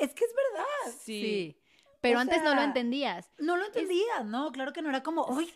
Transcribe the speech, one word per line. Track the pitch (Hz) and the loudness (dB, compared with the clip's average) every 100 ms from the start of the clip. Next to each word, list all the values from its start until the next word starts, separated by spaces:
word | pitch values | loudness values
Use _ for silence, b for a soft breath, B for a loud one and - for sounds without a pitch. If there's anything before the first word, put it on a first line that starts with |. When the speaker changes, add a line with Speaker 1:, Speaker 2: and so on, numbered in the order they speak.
Speaker 1:
es | 285 | -4
que | - | 0
es | 466 | -2
verdad. | 480 539 311 508 587 - - | 0 -2 0 -4 -4 -6 -8
Speaker 2:
Sí. | - 208 | -8 -4
Speaker 3:
Sí. | 214 208 165 - b b b b | -2 -2 -4 -8 b b b b
Pero | 247 240 | 2 4
Speaker 1:
O | |
Speaker 3:
antes | 254 330 | 4 4
no | 311 | 6
lo | 277 | 4
Speaker 1:
sea, | |
Speaker 3:
entendías. | 285 262 240 277 247 175 - - | 4 2 0 0 -2 -4 -8 -6
Speaker 1:
no | 302 359 | 0 0
lo | |
Speaker 3:
Es | 415 453 | 0 -2
Speaker 1:
entendía, | 381 359 453 - | 0 2 2 0
no, | 214 233 302 | -2 -2 -4
claro | 254 262 | -4 -6
que | 339 | -4
no | 311 | -2
era | 269 | -2
como, | 294 330 262 262 | -2 -2 0 0
"Ay, | |
Speaker 3:
Sí. | 339 | -2